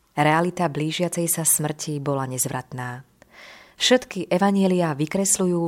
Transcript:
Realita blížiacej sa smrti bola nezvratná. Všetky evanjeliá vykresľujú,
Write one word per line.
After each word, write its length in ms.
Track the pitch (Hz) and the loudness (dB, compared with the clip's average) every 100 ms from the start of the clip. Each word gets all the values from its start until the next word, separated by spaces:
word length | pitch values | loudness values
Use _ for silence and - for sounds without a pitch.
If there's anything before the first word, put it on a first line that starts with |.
| _ - | _ 0
Realita 480 | 151 156 175 175 170 | 2 4 0 0 -2
blížiacej 640 | 143 156 160 175 175 170 | -2 -4 -2 -2 -2 -2
sa 160 | - 156 | 0 0
smrti 560 | - 156 151 - 147 | 0 0 -4 -6 -6
bola 240 | 139 139 131 | -2 -2 -2
nezvratná. 800 | 127 127 127 - 127 123 123 - _ _ - - - - - | -4 -4 -6 -8 -10 -10 -10 -16 _ _ -20 -20 -20 -20 -2
Všetky 560 | - 247 - 190 165 | 4 4 2 -8 -2
evanjeliá 640 | 180 196 196 190 180 165 139 | 2 4 4 4 4 0 0
vykresľujú, 640 | 151 190 196 - 185 175 | -2 -2 0 0 2 0